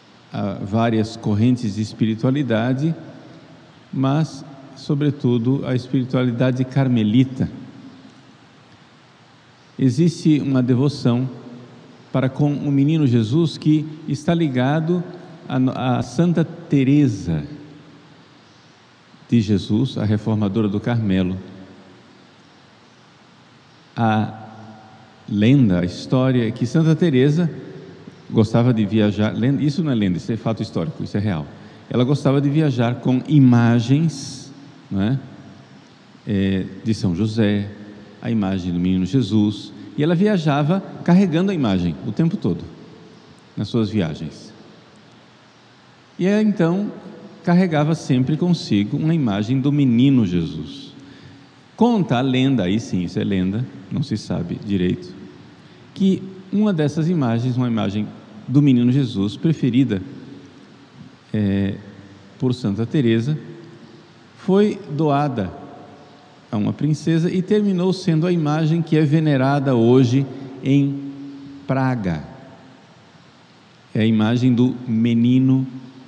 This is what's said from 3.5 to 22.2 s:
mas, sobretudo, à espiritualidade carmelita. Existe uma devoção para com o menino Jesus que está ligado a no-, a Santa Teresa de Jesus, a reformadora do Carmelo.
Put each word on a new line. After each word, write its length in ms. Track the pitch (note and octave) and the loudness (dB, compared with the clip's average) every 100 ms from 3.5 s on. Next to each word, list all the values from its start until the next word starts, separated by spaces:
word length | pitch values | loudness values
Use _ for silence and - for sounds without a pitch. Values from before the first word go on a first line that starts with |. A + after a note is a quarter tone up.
| - - - - | -20 -20 -20 -10
mas, 520 | - C3 D3 D#3 - - - - | -2 0 0 -2 -6 -18 -20 -20
sobretudo, 920 | - - D3 D3 C#3 B2+ A#2+ A#2 C3+ | -12 -4 0 0 0 0 2 0 -2
à 120 | C3 B2+ | -2 -4
espiritualidade 880 | - C3+ B2+ C3 B2+ A#2 B2+ B2+ | -2 -2 0 0 0 0 0 0
carmelita. 840 | C3 C#3+ C3 B2 G#2+ A#2+ C3 - F#2+ - - - - - - - - - - - - - - - - - - - _ - - - | -2 0 2 2 4 4 2 0 -6 -6 -18 -20 -20 -20 -20 -20 -20 -20 -20 -20 -20 -20 -20 -20 -20 -20 -20 -20 _ -20 -16 -2
Existe 640 | B2+ A#2+ E3+ - E3 D3+ | 0 2 2 2 2 2
uma 200 | C#3 C3 | 2 0
devoção 720 | B2 B2 C#3+ - C3 A#2+ C3 - - - - - - - - | 2 2 0 0 0 0 -2 -8 -18 -20 -20 -20 -20 -20 -6
para 180 | C3 B2+ | -2 -2
com 240 | B2+ D3 | 0 0
o 200 | C#3+ D3 | 0 0
menino 340 | C#3 C#3+ D#3+ C#3+ | 2 4 4 4
Jesus 500 | A#2+ G#2+ D3 E3+ - | 2 2 2 0 0
que 300 | D3+ D3+ D3+ - - | 2 2 0 -10 -8
está 260 | C#3+ - | -4 0
ligado 720 | E3+ E3 B2+ B2+ D#3 D#3+ F3+ F3 - - - - | 0 0 0 0 0 0 -2 -4 -12 -18 -18 -6
a 80 | C3 | 0
no-, 160 | C3 | 0
a 300 | - B2+ B2 | 0 -2 -2
Santa 420 | A#2 - F3 E3+ | -2 0 2 2
Teresa 1000 | D#3 - - C#3+ C3 D3 C#3 G2+ F2 D#2+ C#2 - - - - - - - - - - - - - _ _ _ - - | -2 -4 0 2 4 4 4 0 -4 -4 -6 -12 -18 -20 -20 -20 -20 -20 -20 -20 -20 -20 -20 -20 _ _ _ -20 0
de 120 | A#2+ | 0
Jesus, 560 | G2+ G2+ - G#2+ C3 A#2 | 2 0 0 0 0 -2
a 80 | |
reformadora 600 | G#2+ G#2+ A2+ G#2+ G#2 G2+ G#2+ | -2 -2 0 -2 0 0 -2
do 140 | G2+ | -2
Carmelo. 560 | B2 A#2+ G#2+ F#2 F#2 F#2+ - - - - - - - - | -2 -2 0 0 0 -4 -10 -18 -20 -20 -20 -20 -20 -20